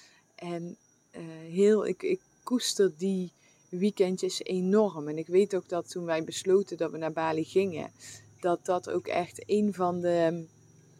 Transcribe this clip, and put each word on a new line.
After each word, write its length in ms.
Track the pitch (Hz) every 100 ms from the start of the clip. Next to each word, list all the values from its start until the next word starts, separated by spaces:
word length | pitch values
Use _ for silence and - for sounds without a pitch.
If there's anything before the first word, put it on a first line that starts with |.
| - _ _ -
En, 420 | 175 170 175 - _ _ _
eh, 100 | 180 165 160 165
heel, 380 | 170 202 214 -
ik, 160 | 185
ik 180 | - 185 _ _
koester 480 | - 247 - - 196 156
die 340 | 190 190 180 _ _ _ -
weekendjes 720 | 180 202 - 185 185 185 -
enorm. 640 | - 185 185 208 214 156 147
En 100 | 151
ik 100 | 160
weet 280 | 180 202 185
ook 140 | -
dat 200 | 175 165
toen 160 | 180 170
wij 180 | 160
besloten 540 | 165 - 190 190 196 165
dat 140 | 165
we 60 | 160
naar 140 | 160
Bali 320 | 160 160 160
gingen, 480 | 160 185 196 156 151 - - - - -
dat 260 | 180 170 -
dat 240 | 180 -
ook 180 | 180 -
echt 360 | - 175 - -
een 280 | 208 208
van 280 | 180 180 175
de, 440 | 175 170 165 170 160 _ _ _ _ -